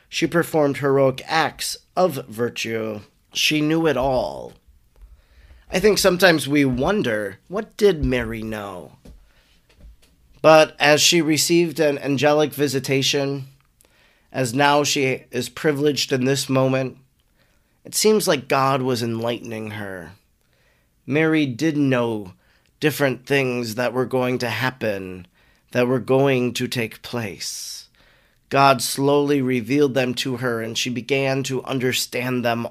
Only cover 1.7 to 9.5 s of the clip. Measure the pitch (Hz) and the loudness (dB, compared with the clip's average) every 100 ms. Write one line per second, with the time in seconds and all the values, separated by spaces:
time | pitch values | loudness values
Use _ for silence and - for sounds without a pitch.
1.7 | - _ - 185 135 - 107 120 - 113 | -10 _ 0 0 -2 -8 -4 -4 -4 -6
2.7 | 113 110 104 101 _ _ - - 156 151 | -4 -6 -8 -14 _ _ -2 0 2 2
3.7 | 160 165 127 135 127 90 67 60 - _ | 2 2 2 0 0 -2 -6 -14 -18 _
4.7 | _ _ _ - - _ _ - - - | _ _ _ -20 -20 _ _ -20 -20 -8
5.7 | 185 208 190 196 180 185 160 135 147 139 | 0 2 4 4 6 6 4 2 2 2
6.7 | 123 147 208 127 107 101 95 - 190 220 | 2 0 0 0 -2 -4 -10 -12 -10 -10
7.7 | - 208 165 131 127 113 113 110 107 101 | 2 2 2 0 0 -2 -6 -8 -8 -8
8.7 | 92 71 - - - _ _ _ | -12 -16 -20 -20 -20 _ _ _